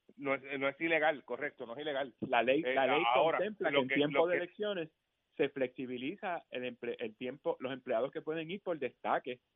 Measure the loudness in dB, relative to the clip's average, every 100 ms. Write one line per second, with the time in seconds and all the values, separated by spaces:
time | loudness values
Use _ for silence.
0 | _ -8 -2 -2 -4 -2 -2 0 2 4
1 | 4 2 -4 -6 -6 -6 -10 -8 -4 -4
2 | -4 -6 0 4 4 4 2 2 4 4
3 | 4 4 4 2 0 -2 0 2 2 2
4 | 2 4 2 2 -2 -4 -4 -4 -6 _
5 | _ _ _ -2 0 0 -4 -4 -8 -6
6 | -6 -6 -6 -6 -6 -8 -8 -6 -6 -6
7 | -8 -6 -8 -4 -4 -4 -4 -6 -2 -2
8 | -2 -4 -6 -6 -6 -6 -6 -4 -4 -4
9 | -2 -2 -2 -10 _